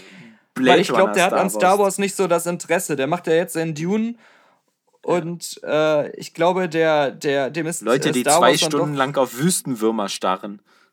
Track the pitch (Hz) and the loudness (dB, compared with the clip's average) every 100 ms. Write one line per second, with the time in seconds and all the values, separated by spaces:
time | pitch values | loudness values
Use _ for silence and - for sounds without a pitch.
0 | - - - _ _ - 131 - 196 120 | -20 -20 -20 _ _ 0 4 4 4 2
1 | - 104 185 107 185 - 185 208 196 196 | 2 2 2 2 0 2 2 4 2 0
2 | 196 - 180 170 170 175 - 180 175 139 | -4 -2 0 0 0 -6 -2 -2 -2 -2
3 | 139 175 170 160 180 165 165 151 170 220 | -2 -2 0 0 0 -4 -6 -4 -4 -2
4 | 226 233 _ _ _ _ _ _ _ _ | -4 -8 _ _ _ _ _ _ _ _
5 | - 170 160 170 - - - 151 156 147 | -4 -2 -2 -10 -12 -12 -4 0 2 0
6 | 117 - - - 170 185 180 160 160 151 | -2 -8 -14 0 0 2 -2 0 2 2
7 | 135 127 151 139 127 165 160 - 107 143 | 0 -2 -2 -2 -2 -4 -6 -4 0 0
8 | 151 127 143 160 120 151 165 143 147 143 | 0 0 2 4 6 4 2 0 0 -2
9 | 135 143 123 120 175 - 143 113 110 110 | 0 0 -2 0 0 0 -4 0 0 0
10 | 98 - 95 95 107 101 _ _ _ | -4 -4 -2 -2 -6 -14 _ _ _